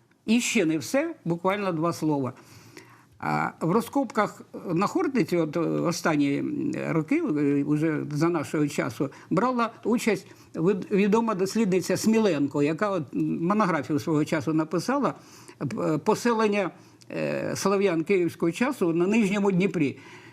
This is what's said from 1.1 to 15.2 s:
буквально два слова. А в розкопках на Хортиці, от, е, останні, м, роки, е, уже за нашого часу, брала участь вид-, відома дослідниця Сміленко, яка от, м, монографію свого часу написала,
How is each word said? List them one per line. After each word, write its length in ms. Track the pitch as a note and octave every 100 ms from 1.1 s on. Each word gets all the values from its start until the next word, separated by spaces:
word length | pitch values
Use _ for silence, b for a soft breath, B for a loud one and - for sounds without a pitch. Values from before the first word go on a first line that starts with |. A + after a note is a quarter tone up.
| D#4+
буквально 480 | E3+ E3+ F#3 G#3 G3
два 200 | E3 E3+
слова. 400 | E3 D#3 D3 B2+ - B B B B B B B -
А 300 | - D2+ - -
в 100 | E3
розкопках 720 | G#3 - C#4+ C4+ - G3+ - - A3 -
на 120 | E3 G3+
Хортиці, 500 | E4 F#4 B3+ E3 F3
от, 200 | D#3+ E3+
е, 40 |
останні, 760 | D#3+ D3+ D3 E3 F3 D3+ C#3+ C#3
м, 340 | C3 - - - C#3+
роки, 280 | D#3+ D#3 D#4 D#4 D3
е, 260 | C#3+ C#3+
уже 400 | D3 D3+ D#3+ D3+ C#3
за 160 | D3 E3
нашого 400 | F3 C3+ E3 D3
часу, 420 | - D3 - C3+ B B
брала 400 | E3 A#3+ B3 A3+ -
участь 420 | G3+ A#3 - G3 - B B
вид-, 320 | - E3 G3 F3+
відома 440 | G3 G#3 A3 A3+
дослідниця 600 | G3+ F#3+ A3 A3 F3+ E3 F3+
Сміленко, 680 | G#3+ A3 G#3 D3 C#3 D3
яка 280 | C#3+ D#3+ G#3
от, 240 | F#3+ C#3
м, 300 | - D#3 - E3
монографію 520 | G#3+ G3 D#3+ B2+ D3
свого 260 | - D3+
часу 280 | D3+ D#3+ C#3
написала, 600 | D#3 D#3+ F3+ E3 C#4 G#3+ -